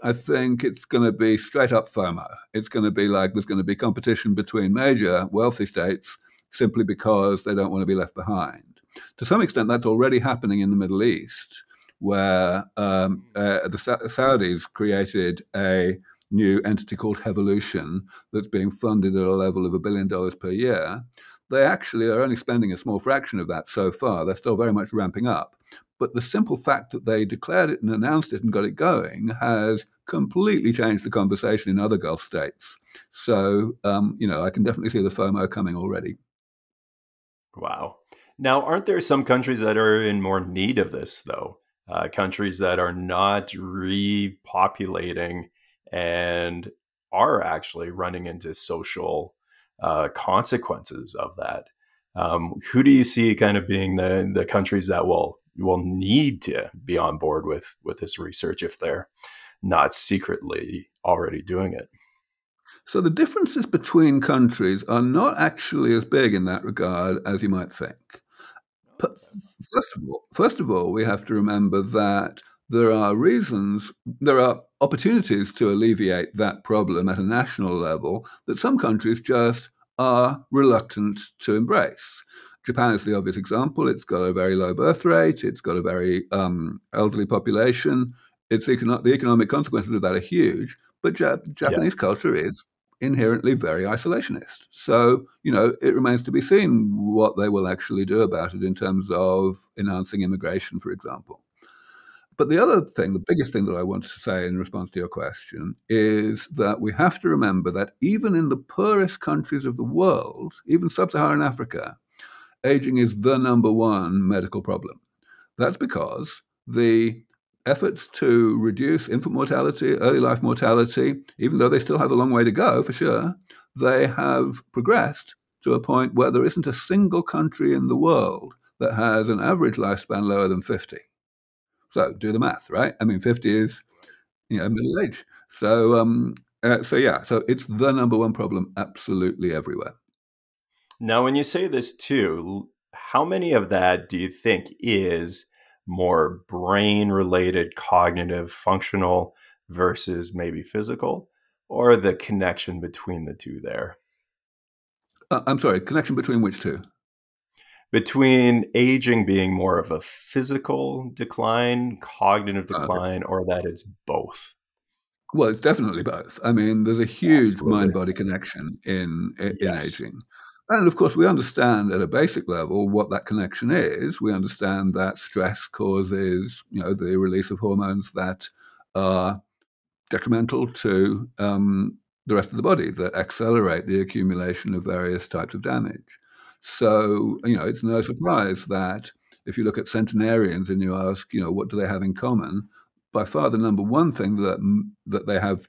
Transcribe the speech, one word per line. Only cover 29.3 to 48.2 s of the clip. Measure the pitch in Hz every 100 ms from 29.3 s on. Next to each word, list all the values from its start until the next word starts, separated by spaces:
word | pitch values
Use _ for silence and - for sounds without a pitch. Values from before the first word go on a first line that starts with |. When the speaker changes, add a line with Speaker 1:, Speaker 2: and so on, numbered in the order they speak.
| 117
Speaker 1:
has | 123 113 110 110 - _ -
completely | 165 135 175 208 190 120
changed | 120 113 104
the | -
conversation | 110 98 98 104 107 101
in | 98
other | 104 104
Gulf | 82 82
states. | - 82 71 - - - _ - _
So, | - - 104 98 101 110 -
um, | 101 101 101 -
you | 107
know, | 78
I | 92
can | -
definitely | 107 113 110
see | 120
the | 98
fomo | - 98 98 95
coming | - 92 87
already. | 95 92 90 - _ _ _ _ _ _ _ _ _ _ _ _ _ -
Speaker 2:
Wow. | - - - - _ - _ -
Now, | 135 135
aren't | 139 170 196
there | 180
some | - 139
countries | 131 127 127 120
that | 107 107
are | 110 107
in | 107 104
more | 95 95
need | 92 92 101 123
of | 92
this, | 65 - -
though? | - - - - _ _ -
Uh, | 85 80
countries | - 95 - 101 90
that | 92 90
are | 90
not | 87 92 90 98 101 98
repopulating | - 92 95 92 101 101 104 101 95 - 95 95 - 95 87 87 85 87 87 87 _ _ _ -
and | 87 87 87 87 87 85 87 85 - _ _ _
are | 92 127 131
actually | 82 80 - 85 87
running | 90 90 90